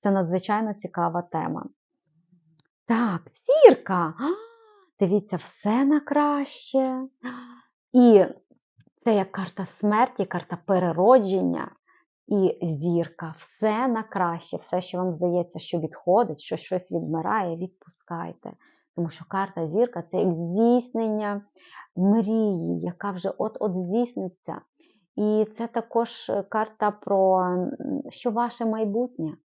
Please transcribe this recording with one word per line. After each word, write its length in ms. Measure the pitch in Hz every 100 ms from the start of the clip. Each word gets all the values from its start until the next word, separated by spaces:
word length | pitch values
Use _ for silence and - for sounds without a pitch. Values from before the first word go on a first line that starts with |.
Це 80 | 202
надзвичайно 640 | 196 170 180 180 214 220
цікава 480 | 208 175 - 170 170
тема. 420 | 175 160 165 165 - _ _ _ _ _ _ _ _ _ _ _ _
Так, 340 | 226 233 175 - _ -
зірка. 680 | 587 539 269 - 185 165 160
А, 60 | 277 403 453 466 440 415 _ _
дивіться, 360 | 196 202 208 180
все 480 | - _ 208 226
на 160 | 277 294
краще. 1000 | 294 294 294 294 277 - - 269 262 254 262 _ 247 247 247 - _ _ _
І 320 | 247 247 208 185 - _ _ _ _ _ _
це 100 | -
як 180 | 208 190
карта 320 | - 185 -
смерті, 600 | 180 - 208 214 247 -
карта 340 | 190 175 - 170 -
переродження. 1040 | 190 180 160 196 262 196 190 180 170 - _ _ _ _ _ -
І 300 | 208 185 -
зірка, 720 | 175 151 170 170 165 - 165 165
все 500 | - _ 214 220 262
на 140 | 226
краще, 540 | 220 196 175 170 - 170
все, 240 | - 180
що 180 | 185 180
вам 140 | 185
здається, 460 | 160 180 175 175 180
що 200 | - 170
відходить, 600 | 160 - - 190 240 147
що 160 | - 156
щось 360 | - 185 180
відмирає, 640 | 170 160 160 160 190 185 165
відпускайте. 960 | 185 _ - _ _ 170 170 165 - - _ _ _ -
Тому 140 | 170
що 140 | - -
карта 400 | 190 190 185 160
зірка — 340 | 180 240 - 165
це 60 | 185
як 180 | 185
здійснення 1080 | 165 170 180 233 247 247 233 226 214 208 202 202 _ - - - -
мрії, 840 | 190 220 202 226 214 185 165 170
яка 300 | 170 175 202
вже 200 | 185 190 -
от-от 380 | 220 214 214 180
здійсниться. 840 | 180 214 240 247 185 175 - - _ _ _ _ _ -
І 300 | 208 214 214 214
це 100 | 233
також 680 | 233 233 233 233 - - 208 196
карта 420 | 220 220 - 208
про, 500 | 208 - 196 190 185
м, 320 | 180 180 180 - - - -
що 200 | - 247
ваше 360 | 220 240 - 226
майбутнє 680 | 220 220 202 247 - 160 -